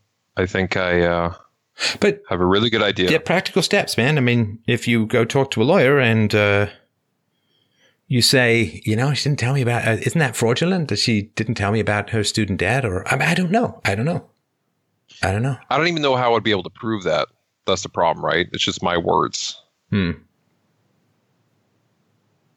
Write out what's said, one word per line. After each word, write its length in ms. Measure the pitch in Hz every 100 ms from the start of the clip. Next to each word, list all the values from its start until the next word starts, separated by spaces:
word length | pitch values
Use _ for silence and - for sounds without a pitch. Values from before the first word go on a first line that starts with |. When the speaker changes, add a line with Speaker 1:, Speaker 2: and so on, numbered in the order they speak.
| _ _ _ -
Speaker 1:
I 80 | 92
think 300 | 95 92 98
I, 240 | 90 87
uh, 320 | 87 87 85 - _ _ _ - - -
Speaker 2:
But 220 | 208 202 -
Speaker 1:
have 120 | 90
a 40 | 90
really 240 | 98 117
good 120 | 107
idea. 280 | 101 98 90
Speaker 2:
get 160 | 156 -
practical 360 | 175 - 190
steps, 360 | - 202 - -
man. 200 | 127 151
I 40 |
mean, 380 | 120 120 107 107 -
if 200 | 120 120
you 180 | 117 107
go 200 | 120 113
talk 260 | 139 131
to 100 | 110
a 40 | 123
lawyer 340 | 185 131 143
and, 340 | 120 110 107 107
uh, 320 | 104 101 101 - _ _ _ _ _ _ _ _ _ _ _ _ -
you 140 | 123
say, 600 | - 135 120 117 107 95
"You 120 | 107 107
know, 160 | 139
she 100 | 131 147
didn't 100 | 139
tell 140 | 117
me 80 | 139
about, 260 | 120 117 113
uh, 40 | 110
isn't 180 | - 170
that 160 | 135 -
fraudulent 540 | 113 120 170 190 147
that 80 | 107
she 240 | - 107 101 -
didn't 200 | 107 107
tell 160 | 101
me 80 | 110
about 300 | 101 104 101
her 140 | 113 101
student 340 | 113 101 90
debt?" 240 | 90 131
Or, 240 | 120 90 -
I 80 | 135
mean, 120 | 156
I 60 |
don't 180 | 175 175
know. 280 | 220 185 - -
I 100 | 98
don't 100 | 143
know. 200 | 175 - _ _ _ _ _ _ _ _ -
I 80 | 92
don't 100 | 101
know. 140 | 131 123 -
Speaker 1:
I 80 | 135
don't 100 | 170
even 140 | 165
know 140 | 139 127
how 180 | 123 113
I'd 80 |
be 80 | 107
able 120 | 98
to 60 | 85
prove 340 | - 113 107
that. 260 | 87 78 - _ _ _ -
That's 180 | 92
the 60 | -
problem, 360 | 95 82 80 76
right? 220 | 80 90
It's 120 | -
just 200 | - -
my 140 | 90 87
words. 600 | 90 82 - - - - _ _ _
Speaker 2:
Hmm. 220 | 104 85 78 _ _ _ _ _ _ _ _ _ _ _ _ _ _ _ _ _ _ _ _ _ _ _